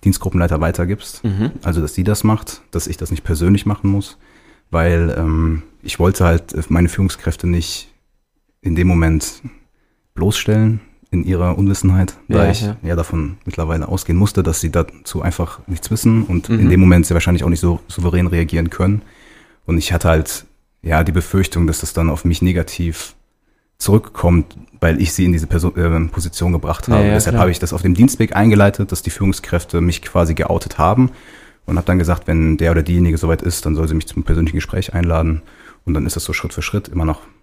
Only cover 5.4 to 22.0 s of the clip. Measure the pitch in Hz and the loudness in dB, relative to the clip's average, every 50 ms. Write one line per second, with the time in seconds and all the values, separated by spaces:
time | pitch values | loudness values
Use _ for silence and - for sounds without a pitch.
5.4 | 80 80 80 78 - - _ _ - - - - 87 92 98 - 92 85 85 85 | 0 0 -2 -4 -6 -12 _ _ -12 -12 -4 0 2 2 2 4 2 4 4 2
6.4 | - - - - 80 - 80 85 87 82 - - 95 92 - - - - 87 - | 0 -4 -8 -8 -4 0 2 2 2 2 2 0 -2 -2 -2 -4 -6 -6 -6 -4
7.4 | - 90 87 85 82 - - - - - _ _ _ _ _ _ _ _ _ _ | -4 -2 -2 -2 -2 -4 -8 -12 -14 -18 _ _ _ _ _ _ _ _ _ _
8.4 | _ _ _ _ _ 92 82 80 90 90 90 85 82 80 80 78 - - - - | _ _ _ _ _ -4 0 2 2 4 4 4 2 2 2 0 -2 -4 -12 -14
9.4 | - - - - _ _ _ _ _ _ _ _ _ _ _ - 82 98 107 - | -18 -18 -18 -18 _ _ _ _ _ _ _ _ _ _ _ -2 -2 0 0 -2
10.4 | - - 107 107 110 110 110 107 - - _ _ _ _ - 90 82 92 95 87 | 0 0 2 2 2 2 0 0 -6 -12 _ _ _ _ -4 -2 0 0 0 0
11.4 | 87 90 90 - 98 98 98 - - 95 92 92 92 92 - - - _ - - | 0 0 0 2 2 0 0 2 2 2 4 4 2 0 -2 -12 -6 _ 0 2
12.4 | - 98 101 107 113 101 104 - - 82 87 82 82 - - 82 76 73 - - | 2 2 2 0 -2 -6 -6 -6 -6 -4 -2 -2 -2 -2 -4 -4 -4 -6 -8 -10
13.4 | - - - - 82 78 80 80 76 - - 92 - - 82 87 98 101 - - | -12 -12 -8 -6 -4 -4 -2 -4 -4 -4 -4 -6 -2 0 0 2 2 2 2 0
14.4 | 87 85 80 - - 82 76 85 82 - - - - - - 87 73 92 90 - | 0 0 -2 -2 -2 -2 0 0 -2 -2 -6 -18 -18 -10 -8 -4 -4 -4 -2 -2
15.4 | 87 80 - - - - 92 82 - - 113 110 - 117 113 113 107 - 90 87 | -6 -6 -6 -14 -10 -10 -10 -8 -4 -4 -4 0 2 2 4 4 2 0 -2 -2
16.4 | - - - 85 - 87 87 90 95 90 90 87 82 - 87 85 82 - 87 85 | 0 0 0 2 4 4 6 6 8 8 8 6 4 4 2 0 2 2 0 0
17.4 | 67 82 85 80 - 87 85 80 - - - - 87 87 80 87 87 90 87 85 | 0 0 -2 0 0 0 0 -2 -6 -12 -10 -4 -4 0 0 2 0 2 0 0
18.4 | 85 78 - 82 82 85 - - 92 92 101 107 - - _ _ - - - - | -2 0 0 -2 -2 -2 -2 -2 0 0 0 -2 -4 -8 _ _ -20 -20 -20 -20
19.4 | _ _ _ _ _ - 82 82 78 - 87 85 - 87 80 80 80 - - - | _ _ _ _ _ -2 -2 -2 0 0 -2 0 2 2 2 2 2 -2 -8 -12
20.4 | - - _ _ _ _ _ _ - 82 82 80 82 73 82 87 82 - - 95 | -14 -18 _ _ _ _ _ _ -6 0 0 2 2 2 0 -2 -2 0 0 0
21.4 | 95 - - 87 85 80 78 - - - - - | 0 0 0 0 0 0 0 -2 -6 -6 -4 -2